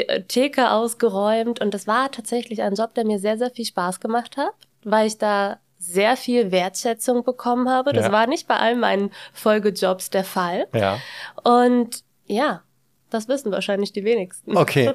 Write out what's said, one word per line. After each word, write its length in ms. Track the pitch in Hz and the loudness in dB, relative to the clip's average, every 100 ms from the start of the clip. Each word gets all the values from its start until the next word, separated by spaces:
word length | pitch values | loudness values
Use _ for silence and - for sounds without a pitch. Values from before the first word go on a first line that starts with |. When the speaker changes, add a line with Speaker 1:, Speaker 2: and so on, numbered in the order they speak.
| - | 2
Speaker 1:
äh, 140 | - | -2
Theke 480 | 185 240 285 277 240 | -2 0 2 2 2
ausgeräumt 880 | 214 233 220 226 190 202 226 226 233 | 2 0 0 0 2 0 2 0 -2
und 100 | 208 | -2
das 140 | 202 - | -4 -2
war 240 | 226 269 | 0 0
tatsächlich 520 | - - 240 240 214 | -4 -6 -6 -4 -4
ein 100 | 208 | -2
Job, 220 | 202 226 - | -2 -2 -2
der 100 | 220 | -2
mir 140 | 208 | 0
sehr, 180 | 202 220 | -2 -2
sehr 140 | 247 | -2
viel 140 | 247 226 | -4 -8
Spaß 340 | - 180 185 | -4 -4 -4
gemacht 360 | 220 233 233 - | -4 -4 -4 -6
hat, 140 | 311 - _ _ | -6 -6 _ _
weil 220 | 214 214 220 | 0 2 2
ich 140 | 220 | 0
da 400 | 208 202 202 - _ _ | 0 0 0 -4 _ _
sehr 400 | - 175 208 254 | -6 0 2 2
viel 340 | - 240 202 | 0 0 2
Wertschätzung 720 | 185 180 190 233 226 - 240 | 0 0 -2 -4 -2 0 0
bekommen 460 | 240 254 240 247 254 | -2 -4 -2 0 0
habe. 240 | 262 262 | 0 2
Das 140 | 240 214 | 2 2
Speaker 2:
Ja. 40 | |
Speaker 1:
war 140 | 214 233 | 4 2
nicht 220 | 330 - | 0 0
bei 80 | 226 | 0
all 200 | 220 240 | 2 2
meinen 360 | 214 196 202 - - | 2 0 -2 -6 -20
Folgejobs 760 | - 220 214 208 190 185 185 - | -4 2 2 2 0 0 -2 -2
der 140 | 196 | -2
Fall. 420 | 185 190 180 185 392 | -2 -2 -2 -2 -2
Speaker 2:
Ja. 240 | 113 98 107 - - - - | 0 0 0 -6 -14 -16 -2
Speaker 1:
Und 600 | - 240 247 247 240 - - _ - | 4 6 6 4 0 -6 -18 _ -6
ja, 380 | 202 285 180 - _ _ _ _ | -2 -2 -4 -10 _ _ _ _
das 160 | 226 220 | -6 -4
wissen 240 | 277 233 | -4 -2
wahrscheinlich 420 | 185 190 196 202 | -4 -2 -2 -2
die 100 | 208 | -2
wenigsten. 540 | 196 233 185 - - 196 | 0 0 -2 -10 -2 2
Speaker 2:
Okay, 340 | 151 143 123 | 2 2 2